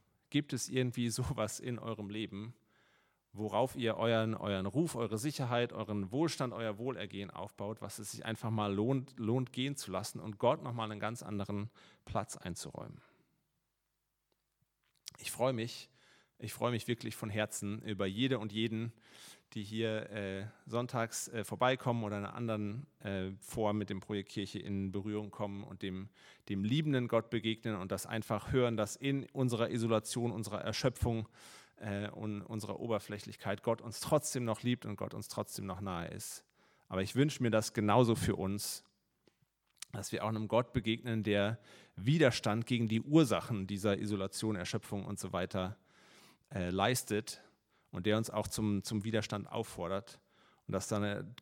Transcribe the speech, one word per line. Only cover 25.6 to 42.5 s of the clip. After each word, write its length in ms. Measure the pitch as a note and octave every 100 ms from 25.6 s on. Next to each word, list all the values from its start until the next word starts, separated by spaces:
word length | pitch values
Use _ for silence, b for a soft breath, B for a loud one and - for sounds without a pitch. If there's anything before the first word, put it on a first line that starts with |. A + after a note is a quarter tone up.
und 180 | G2+ F#2+
dem, 280 | F#2+ F#2+ G2+ B B B -
dem 140 | G2
liebenden 460 | G#2+ D3 D3+ C3 A#2+
Gott 220 | A2+ -
begegnen 440 | A2+ A2 A2 A2+
und 160 | G2 F#2+
das 160 | F#2+ -
einfach 460 | A2+ - G#2 -
hören, 240 | C3 A#2+ A2
dass 180 | G2+
in 320 | - C#3 C#3 -
unserer 380 | C3+ B2+ A2+ A#2
Isolation, 600 | A#2 A2+ A2 - B2 A#2+
unserer 300 | G#2 G2+ G2+
Erschöpfung, 640 | A2 - C3 - B2+ A2+ G#2+ B B B B -
äh, 320 | G#2+ G2+ G#2
und 320 | - G#2+ G2+
unserer 380 | - A2 G#2 -
Oberflächlichkeit 840 | A#2 G#2+ - G2+ G#2+ - - G2+
Gott 180 | - A2+
uns 200 | A2+ -
trotzdem 440 | - D3+ - C3
noch 180 | A#2 G#2+
liebt 240 | B2 B2 G#2+
und 100 | G2+
Gott 180 | G#2
uns 140 | G#2+ -
trotzdem 380 | A2+ G#2 - G2
noch 140 | F#2
nahe 280 | F#2+ F2 E2+
ist. 360 | F#2 - - _ b b b b
Aber 140 | F#2+
ich 120 | F#2+
wünsche 280 | A#2+ D3 -
mir 80 | A#2+
das 220 | A2 -
genauso 420 | - G#2 A2+ A#2
für 220 | A2 - -
uns, 480 | F#2+ G2+ - - - _ _ _ _ _ _ _ _ - -
dass 200 | G2 -
wir 120 | G#2
auch 40 | G#2+
einem 200 | A2 G#2+
Gott 240 | A2+ B2
begegnen, 500 | B2 G#2+ A2+ A#2+ A2+
der 360 | G#2+ G2+ G2+ A#2 B B B -
Widerstand 680 | G#2 D3+ C3 - A2+